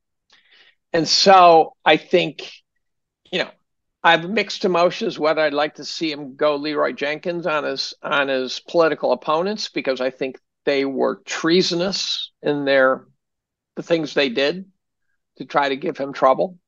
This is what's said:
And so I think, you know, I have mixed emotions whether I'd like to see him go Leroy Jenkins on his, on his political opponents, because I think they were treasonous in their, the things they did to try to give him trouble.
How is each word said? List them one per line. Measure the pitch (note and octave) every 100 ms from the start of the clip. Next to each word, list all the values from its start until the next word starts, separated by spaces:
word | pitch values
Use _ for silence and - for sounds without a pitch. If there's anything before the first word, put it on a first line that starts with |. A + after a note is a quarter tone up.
| _ _ _ _ _ _ _ _ _
And | E3+ D#3
so | - G3+ F#3+ F3 E3 D3+ -
I | D#3+ D#3
think, | - F3+ D#3+ - - - _ _ _ _ _ _ _
you | F3+
know, | - - _ _ _ _
I | E3+ E3
have | E3+
mixed | G#3+ G3+ - F#3+
emotions | E3+ F3 - A3 C#3
whether | D3+ D#3
I'd | D3+
like | C#3+ D3+ -
to | C#3+
see | - E3
him | C#3+ C#3 C#3
go | D3+ C#3+
Leroy | D3+ D3 C#3+
Jenkins | B2 C#3+ D3+ F3+ F3 E3
on | D3+ C3+
his, | C3+ - -
on | C#3+ C#3+ C#3
his | C3 B2+ -
political | - F3 D#3+ C#3+ B2+
opponents, | B2 - D#3 F#3+ G#3+ -
because | D#3 C3+ B2+
I | C3
think | - C3+ - _ _ -
they | C#3 C#3
were | B2+ B2 -
treasonous | - - D#3+ F3+ E3+ E3+ F#3+ F#3 - - - _
in | D#3 D3 C#3
their, | C#3 C3 C3 - _ _ _ _ _ _ -
the |
things | - E3+ D3 -
they | C#3
did | A#2 C#3+ F3+ F#3+ _ _ _ _ _ _ -
to | C3
try | D3+ C#3
to | C#3
give | D#3+ -
him | C#3
trouble. | C3+ C3 C3 F#3 -